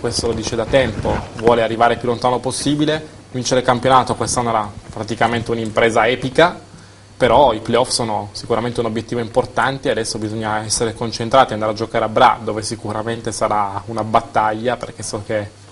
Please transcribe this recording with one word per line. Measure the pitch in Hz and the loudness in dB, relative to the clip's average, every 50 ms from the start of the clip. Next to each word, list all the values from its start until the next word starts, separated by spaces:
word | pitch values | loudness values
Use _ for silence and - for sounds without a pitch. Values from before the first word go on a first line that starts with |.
questo | - 120 - - - | -6 -4 -4 -2 -2
lo | 117 | -2
dice | 113 113 107 - 127 | -2 -2 -4 -4 -2
da | 113 110 | -2 0
tempo, | 107 - 135 131 120 104 - 117 113 104 101 - - - | 2 4 4 4 2 -2 -2 -2 -2 -2 -2 -4 -8 -10
vuole | - 113 117 120 117 | -4 0 2 2 4
arrivare | 113 110 113 110 117 117 120 | 2 2 2 4 4 4 4
più | 120 - 120 | 2 0 -2
lontano | 117 110 - 127 127 120 | -2 0 0 0 0 0
possibile, | 120 131 120 - - 143 147 147 151 151 151 156 151 - - - - - | -2 -4 -6 -4 -2 -2 0 0 0 0 0 -2 -4 -10 -18 -20 -16 -10
vincere | - 127 120 - 131 127 | -8 -6 -2 0 2 2
il | 123 | 4
campionato | - 123 120 123 131 131 127 123 - 113 | 4 2 2 4 6 6 6 4 4 0
quest'anno | - 113 - - 123 120 117 | -2 -2 -2 -2 -2 0 0
era | 113 110 104 104 107 - - - | 0 0 -2 -2 -8 -14 -16 -12
praticamente | - 110 110 107 117 110 120 113 120 117 110 - | -8 -8 -6 -4 0 2 2 2 2 0 -2 -2
un'impresa | 117 117 113 110 101 117 117 117 107 117 110 117 | -2 -2 -4 -2 0 2 2 4 4 4 2 2
epica, | 127 123 - 131 - - 160 180 196 - - - - - - - - - - - - - | 2 0 -2 -2 2 4 4 4 2 -2 -14 -20 -20 -20 -20 -20 -20 -20 -20 -14 -4 2
però | - 117 113 131 147 127 | 2 4 6 6 6 4
i | 110 110 | 2 0
playoff | 107 - 117 113 127 - | -2 0 2 2 2 2
sono | - - 123 113 107 104 101 101 | -2 -4 -2 -2 -4 -4 -6 -8
sicuramente | - - - 110 117 110 113 123 120 - | -12 -10 -6 -2 -2 -2 -2 -2 -2 -2
un | 120 | -4
obiettivo | 113 110 113 110 - 123 120 | -2 -2 -4 -6 -4 -4 -6
importante | 117 107 - 127 117 107 - 123 113 131 135 135 - | -4 -2 0 -2 -2 0 0 -2 0 0 -2 -2 -2
e | 143 | -2
adesso | 113 110 113 - - 110 | -2 -2 -2 -4 -6 -6
bisogna | 110 107 107 113 110 107 107 107 107 | -6 -6 -6 -4 -4 -4 -4 -4 -4
essere | 110 - - 120 113 | -4 -2 -2 -2 -2
concentrati, | 104 - 123 113 107 - 117 110 113 131 127 - | -4 -4 -6 -6 -4 -6 -2 4 4 4 4 4
andare | 113 107 107 110 | 2 -2 -2 -2
a | 110 | -2
giocare | 101 113 107 - 117 113 | -2 -4 -2 -2 -2 0
a | 110 | 0
Bra, | 110 127 127 117 104 - | 4 6 6 6 6 4
dove | 110 107 104 107 | -2 -4 -4 -4
sicuramente | 101 - 117 107 - 107 107 110 107 117 117 113 113 117 | -4 -6 -8 -8 -6 -6 -6 -4 -4 -4 -6 -6 -6 -6
sarà | 107 - 117 107 104 104 104 98 98 101 98 | -4 -2 0 0 0 0 0 -2 -4 -8 -8
una | 107 113 113 | -6 -6 -4
battaglia, | 107 110 110 117 113 - - 117 107 107 110 110 113 123 120 | -2 0 0 0 0 0 0 0 0 0 0 -2 -2 -2 -4
perché | 117 - - - - 107 | -4 -6 -10 -12 -10 -10
so | - - 110 104 | -8 -8 -8 -6
che | - 113 107 104 101 - - - - | -4 -4 -4 -4 -6 -10 -18 -20 -20